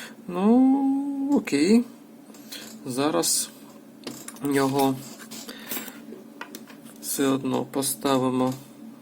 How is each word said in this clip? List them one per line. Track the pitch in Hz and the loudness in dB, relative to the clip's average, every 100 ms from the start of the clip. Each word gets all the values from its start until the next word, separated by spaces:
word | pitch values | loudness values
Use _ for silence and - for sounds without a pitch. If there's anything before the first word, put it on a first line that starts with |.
| - - - | -14 -16 -8
Ну, | 180 202 247 262 269 269 277 277 277 277 | 0 4 6 6 6 2 0 -2 -4 0
окей. | 285 - 143 165 233 240 - - - - - - - - - 143 | 0 2 2 6 6 4 -8 -20 -20 -20 -20 -16 -14 -14 -14 -8
Зараз | 123 147 170 160 - - - - - - - - - - - 143 | -2 0 0 0 0 -2 -10 -20 -20 -20 -16 -14 -14 -16 -8 0
його | 139 135 139 135 131 - - - - - - - - - - - - - - - - - - - - | 2 2 4 2 2 -6 -16 -16 -14 -14 -14 -10 -10 -10 -14 -16 -18 -18 -18 -16 -16 -18 -20 -20 -14
все | - - 139 | -6 0 2
одно | 135 131 127 127 | 2 0 -2 -2
поставимо | 147 139 - 143 135 131 127 127 131 - - - - | -2 -2 -2 2 2 4 2 2 0 -10 -18 -18 -14